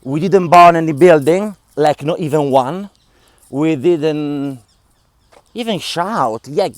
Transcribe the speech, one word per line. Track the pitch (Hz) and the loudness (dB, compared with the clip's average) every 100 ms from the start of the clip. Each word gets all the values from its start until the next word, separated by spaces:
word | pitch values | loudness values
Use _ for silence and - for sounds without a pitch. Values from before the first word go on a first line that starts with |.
We | 131 147 | -6 -4
didn't | 185 190 175 | 0 0 4
burn | 175 175 170 | 8 8 6
any | 160 | -2
building, | 143 180 156 139 180 208 190 _ - | 2 4 6 2 -2 -4 -12 _ -2
like, | 151 143 | -2 -2
not | 143 175 | -6 -6
even | 156 151 143 | -4 -2 0
one. | 135 127 175 202 _ _ _ _ _ _ | 0 0 -6 -12 _ _ _ _ _ _
We | 131 160 151 | -4 -4 -2
didn't | 147 170 156 151 147 143 139 131 _ _ _ _ _ _ _ _ _ | -2 -2 -2 -4 -6 -8 -8 -12 _ _ _ _ _ _ _ _ _
even | 220 233 185 | -12 -8 -8
shout, | - 170 180 220 127 110 127 | -8 -6 -6 -4 -4 -6 -8
yeah | 151 185 | -6 -6